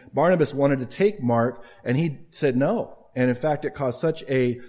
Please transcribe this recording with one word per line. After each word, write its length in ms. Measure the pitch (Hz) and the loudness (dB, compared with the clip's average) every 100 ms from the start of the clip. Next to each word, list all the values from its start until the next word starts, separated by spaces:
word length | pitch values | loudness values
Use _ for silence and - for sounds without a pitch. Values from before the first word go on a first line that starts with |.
| - | -6
Barnabas 400 | 131 165 180 143 | 0 4 4 2
wanted 280 | 135 139 135 | 2 2 2
to 60 | 120 | -2
take 340 | - 202 202 | 0 0 2
Mark, 420 | 120 117 120 123 - - | 0 2 2 -2 -14 -8
and 120 | - 127 | -2 0
he 240 | 165 131 - | 0 -4 -14
said 260 | - 147 123 | -2 0 2
no. 400 | 151 147 - - - 127 | 0 0 -4 -12 -8 0
And 140 | 127 | 0
in 60 | 120 | 0
fact, 280 | 151 147 | -2 -2
it 120 | 147 - | -4 -4
caused 240 | 131 - | -4 -2
such 240 | 160 160 | -2 -2
a, 360 | - 131 123 120 | -2 0 0 -2